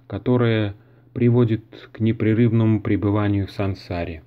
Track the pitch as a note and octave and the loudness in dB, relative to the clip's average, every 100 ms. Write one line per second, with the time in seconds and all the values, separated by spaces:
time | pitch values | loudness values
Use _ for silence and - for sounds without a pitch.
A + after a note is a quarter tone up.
0 | - G2 - B2 A#2 A2 G#2 G2+ _ _ | -10 -6 0 2 2 0 -2 -6 _ _
1 | _ - B2 A#2+ A2+ A2 - - - - | _ -2 2 4 2 0 -6 -20 -16 -2
2 | A2 A2 G#2+ G#2+ A#2+ A2+ A2 G#2+ G#2 G2+ | -2 0 0 2 2 2 2 2 0 0
3 | G2+ G#2 G#2 G2+ G2 - G2 F#2 - F2 | 0 0 0 -2 -4 -4 -6 -6 -8 -6
4 | E2+ E2 | -6 -10